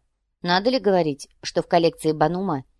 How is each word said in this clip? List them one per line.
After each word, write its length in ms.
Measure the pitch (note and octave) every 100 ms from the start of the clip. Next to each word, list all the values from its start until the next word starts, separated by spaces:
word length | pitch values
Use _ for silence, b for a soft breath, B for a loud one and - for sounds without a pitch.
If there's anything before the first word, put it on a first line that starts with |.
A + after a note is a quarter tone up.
| _ _ _ _
Надо 280 | F3 F3+ G#3+
ли 100 | B3+
говорить, 500 | G3 F#3 D#3 C#3 - _
что 200 | - F3+
в 60 | -
коллекции 440 | F3 E3 D#3 D#3
Банума – 540 | D#3 D#3 F3+ G3 C#3+ - _